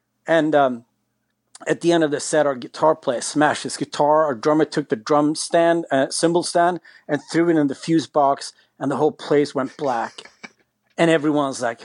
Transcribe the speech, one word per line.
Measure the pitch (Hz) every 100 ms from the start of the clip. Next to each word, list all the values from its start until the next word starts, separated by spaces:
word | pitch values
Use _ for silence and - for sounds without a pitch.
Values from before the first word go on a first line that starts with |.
| _ _ -
And, | 165 151 147
um, | 135 120 _ _ _ _ _ _ _ - -
at | 156
the | 170
end | 170 151
of |
the | 139
set, | - 156 143
our | 131
guitar | 131 - 156 156
player | - 120
smashed | - 143 143 113
his | 135 -
guitar. | 139 - 147 151 156
Our | 117
drummer | 151 156
took | 151 160 139
the | 113
drum | 110 147 147 160
stand, | - 170 170 170 165
uh, | 135 135
cymbal | - 165 170
stand, | 160 175 170 170 - - -
and | 143 -
threw | 160 170
it | 160
in | 143
the | 127
fuse | - 165 120
box, | 151 139 139 - _ _ -
and | 139
the | 131
whole | 151
place | - - 147 147 139
went | 131 -
black. | 139 117 113 - - _ - _ _ _ _ -
And | 165
everyone's | 160 151 147 135 120
like, | 120 117